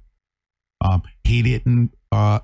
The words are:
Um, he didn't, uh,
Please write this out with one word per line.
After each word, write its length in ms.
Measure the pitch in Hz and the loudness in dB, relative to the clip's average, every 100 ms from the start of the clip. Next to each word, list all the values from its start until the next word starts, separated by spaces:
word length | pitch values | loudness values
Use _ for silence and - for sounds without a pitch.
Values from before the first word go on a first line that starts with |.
| _ _ _ _ _ _ _ - | _ _ _ _ _ _ _ -6
Um, 200 | 98 90 - - | -2 -2 -4 -4
he 180 | - 120 | -2 0
didn't, 540 | 117 117 123 120 120 _ - | 0 -2 0 0 0 _ -4
uh, 280 | 107 104 104 | 0 0 0